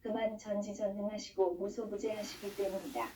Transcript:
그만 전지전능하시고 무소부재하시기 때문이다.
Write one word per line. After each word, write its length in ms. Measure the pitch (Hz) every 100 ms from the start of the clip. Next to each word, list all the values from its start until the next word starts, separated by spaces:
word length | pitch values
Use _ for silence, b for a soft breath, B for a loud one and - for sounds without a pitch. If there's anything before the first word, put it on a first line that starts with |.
그만 340 | 220 220 220 214
전지전능하시고 1160 | 214 208 208 202 208 202 208 214 - - 185
무소부재하시기 1000 | 175 202 - 208 202 220 214 202 - 202 202
때문이다. 520 | 196 190 196 - 311